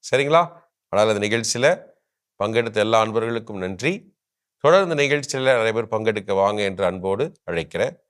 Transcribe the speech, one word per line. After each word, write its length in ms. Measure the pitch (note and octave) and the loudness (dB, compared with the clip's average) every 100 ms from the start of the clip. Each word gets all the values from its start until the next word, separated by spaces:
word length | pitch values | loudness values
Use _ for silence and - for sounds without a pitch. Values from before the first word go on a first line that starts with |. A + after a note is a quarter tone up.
| - | -2
சரிங்களா? 340 | C3 C#3 D#3+ E3 - _ _ _ | -2 4 2 2 -6 _ _ _
அதனால 240 | G2 G#2+ | 2 2
இந்த 80 | G#2 G#2 | 2 0
நிகழ்ச்சியில 420 | A2+ A2+ A#2+ C3+ F3+ - _ _ _ _ _ | -2 -2 0 2 2 -6 _ _ _ _ _
பங்கெடுத்த 380 | G#2 A2+ A#2 A2 | -2 -2 -2 0
எல்லா 140 | G#2+ A2+ | 2 2
அன்பர்களுக்கும் 580 | A2 A2 A2+ A#2 A2 G#2 | 2 0 -2 -6 -8 -8
நன்றி. 280 | F#2 F#2 C3+ G3 - _ _ _ _ _ | -8 -4 -4 -4 -12 _ _ _ _ _
தொடர்ந்து 300 | C#3+ F3+ F#3 D3+ | 4 4 2 0
நிகழ்ச்சியில 480 | C#3+ D3 C#3 C3+ C3 B2+ | 0 0 -2 -2 2 2
நிறைய 140 | A2+ A2 | 2 -2
பேர் 160 | G#2+ | -4
பங்கெடுக்க 380 | A2 A2 G#2+ G2 F#2+ | -2 -2 -2 -2 0
வாங்க 180 | G2 G#2 G2+ | 2 0 -4
என்று 160 | F#2+ F#2 | 0 -2
அன்போடு 340 | F#2 F#2+ G2 D#3 - - | -2 -4 -2 -4 -8 -6
அழைக்கிறேன். 460 | E2+ D#2+ E2+ A#2 E3+ _ | -6 -6 -4 -4 -6 _